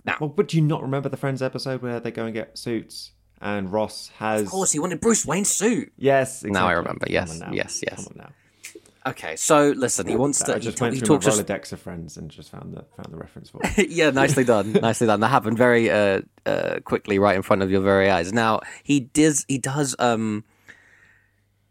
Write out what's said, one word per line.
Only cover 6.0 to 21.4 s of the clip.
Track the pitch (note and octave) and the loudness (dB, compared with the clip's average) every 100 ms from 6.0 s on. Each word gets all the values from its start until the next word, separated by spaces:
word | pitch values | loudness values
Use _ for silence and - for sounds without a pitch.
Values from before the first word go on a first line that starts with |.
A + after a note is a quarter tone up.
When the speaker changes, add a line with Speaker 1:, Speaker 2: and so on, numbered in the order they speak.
| C3 C#3 C3 - | 2 4 2 -4
Speaker 1:
Now | - F#2+ F#2 | -2 2 2
I | |
Speaker 2:
exactly. | E2+ | 2
Speaker 1:
remember. | - - - | -2 -6 -2
Speaker 2:
Come | |
Speaker 1:
Yes, | F2 F2+ | -2 -2
Speaker 2:
on | D#2+ - | -8 -6
now. | G1+ | -6
Speaker 1:
yes, | - - - | -6 -6 -8
yes. | - - | -10 -14
Speaker 2:
Come | - | -18
on | - | -20
now. | _ _ _ - - - _ C3 | _ _ _ -20 -20 -20 _ -8
Speaker 1:
Okay, | - E2 D#2+ | -8 -10 -4
so | - D3+ D3 C3+ | 4 4 4 2
listen, | A#2+ - F2 | 0 -2 -2
he | A2 | 0
wants | C#3+ C#3 | 0 0
Speaker 2:
That | - | -2
Speaker 1:
to, | |
Speaker 2:
I | G#2+ | -2
Speaker 1:
he | A#2 | -4
Speaker 2:
just | - | -4
Speaker 1:
ta-, | A#2+ | -4
Speaker 2:
went | C3 | 0
Speaker 1:
he | |
Speaker 2:
through | A2+ D3 | 2 4
my | |
Speaker 1:
talks | G#2+ | 4
us | G#2+ | 0
Speaker 2:
Rolodex | G2+ G2 - | -2 -6 -8
of | F#2+ | -14
Friends | - F2 D#2+ E2 | -12 -12 -12 -14
and | E2 | -16
just | - D2+ | -16 -20
found | - F2 | -16 -14
the, | E2+ - - | -16 -18 -18
found | - | -16
the | E2 | -16
reference | - - - | -16 -18 -20
for | - | -6
it. | - - E3 | -2 0 0
Speaker 1:
<laughs> | |
Yeah, | E3+ D3+ | 2 2
nicely | C3+ C3+ C#3 | 4 4 4
done, | B2 A2 G2+ | 4 4 2
Speaker 2:
<laughs> | A2 | 2
Speaker 1:
nicely | A2+ A2 A2+ | 2 2 2
done. | G#2 | 4
That | A2 | 4
happened | C3 G#2+ A2+ | 2 2 4
very, | B2 A#2 A2+ | 6 6 4
uh, | G2+ G2+ F#2+ - _ G#2 | 4 4 2 -2 _ -4
uh, | G2+ F2 - | -2 -2 -6
quickly, | - A2+ - G2 | -4 -4 0 2
right | G2+ F#2 | 4 2
in | |
front | - G#2 | 2 2
of | F#2+ | 2
your | G2 | 2
very | G2 G2 F#2+ | 4 4 4
eyes. | F#2 F2 | 2 2
Now, | A#2 A2+ A2 - - | 0 2 0 -4 -12
he | - C#3+ | 0 0
does, | A#2+ D3 D#3 C3+ - | 2 2 4 2 -2
he | C#3 | -4
does, | C3+ C3+ C#3 B2 | -4 -2 -2 0
um, | B2 A2 A2 G#2 - _ - - _ _ _ _ _ _ | 0 0 -2 -4 -8 _ -20 -20 _ _ _ _ _ _